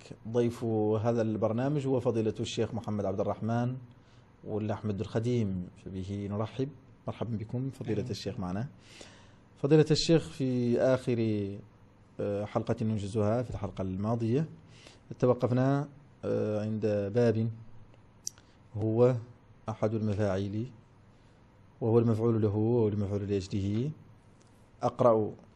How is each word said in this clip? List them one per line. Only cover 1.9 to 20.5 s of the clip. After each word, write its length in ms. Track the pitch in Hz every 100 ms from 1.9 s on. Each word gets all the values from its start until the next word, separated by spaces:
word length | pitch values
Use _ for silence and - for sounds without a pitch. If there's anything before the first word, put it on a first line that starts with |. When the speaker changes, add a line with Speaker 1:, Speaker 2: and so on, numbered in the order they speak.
| 131
Speaker 1:
فضيلة 360 | 123 110 110 107
الشيخ 340 | 110 - 110
محمد 320 | 110 107 104 95
عبد 140 | 98
الرحمن 560 | 101 101 107 117 123 127 - - - - - -
ولا 300 | - 104 104
أحمد 260 | 98 107 98
الخديم، 680 | 110 117 117 120 101 92 90 - 90
فبه 420 | 95 92 101 101
نرحب. 380 | 104 107 - 139 - - - -
مرحبا 300 | - 113 107
بكم 320 | 110 123 131
فضيلة 320 | - 113 107
Speaker 2:
أهلا. 100 | 123
Speaker 1:
الشيخ 280 | - 101 98
معنا. 280 | 90 98 135 - - - - - - - - -
Fadilatu 280 | 143 156 151
الشيخ، 380 | 147 - 165 -
في 500 | - 131 123 120 120
آخر، 680 | 131 127 - 117 113 107 98 101 - - - - - -
آه، 260 | 101 101 104
حلقة 300 | 117 110 113
ننجزها 640 | 110 107 98 110 104 117
في 60 | 120
الحلقة 320 | - 98 -
الماضية 640 | 95 92 107 117 113 131 160 - - - - - - -
توقفنا، 680 | 127 120 117 123 135 139 - - - - 104
آه، 360 | 110 107 104
عند 500 | 107 110 107 104 101 117
باب 340 | 117 110 113 - - - - - - - - - - - - 104
هو 380 | 110 110 123 123 - - - - -
أحد 240 | 107 110
المفاعيل 800 | 110 107 98 101 95 101